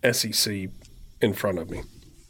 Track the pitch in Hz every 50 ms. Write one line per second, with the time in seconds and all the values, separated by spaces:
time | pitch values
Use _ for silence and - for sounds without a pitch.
0 | - 123 117 - - 110 107 - - 110 101 98 95 92 - - - - - -
1 | - - - - - 107 95 - - 104 95 85 80 80 87 - - - - -
2 | - - - - -